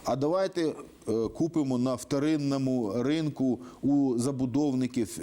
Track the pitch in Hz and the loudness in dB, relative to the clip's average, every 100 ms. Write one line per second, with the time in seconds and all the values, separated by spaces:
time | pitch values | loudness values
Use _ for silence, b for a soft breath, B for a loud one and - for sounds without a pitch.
0 | - 135 143 185 190 175 160 - - - | -4 0 0 0 0 0 -2 -4 -14 -14
1 | - 110 110 - 160 156 135 123 131 123 | -4 -2 -2 0 0 0 0 0 0 -2
2 | - 143 151 156 139 139 131 127 107 113 | -2 0 2 0 0 0 0 0 0 0
3 | 131 160 156 139 131 117 B B 135 143 | 0 0 0 0 0 0 B B 2 4
4 | 139 120 127 127 131 135 147 127 123 123 | 4 2 0 -2 0 2 2 2 0 0
5 | 104 82 | -2 -2